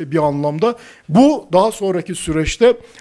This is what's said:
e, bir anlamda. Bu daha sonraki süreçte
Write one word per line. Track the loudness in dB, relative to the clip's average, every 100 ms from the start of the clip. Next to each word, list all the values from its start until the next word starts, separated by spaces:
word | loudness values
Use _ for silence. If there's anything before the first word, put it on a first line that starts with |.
e, | -4
bir | 0
anlamda. | 0 -2 -4 -2 -2 -4 -16 -20 0
Bu | 4 4 2 0
daha | 0 2
sonraki | -2 -4 -4 -6
süreçte | -10 -4 -2 -4 2 2 2 -8 -14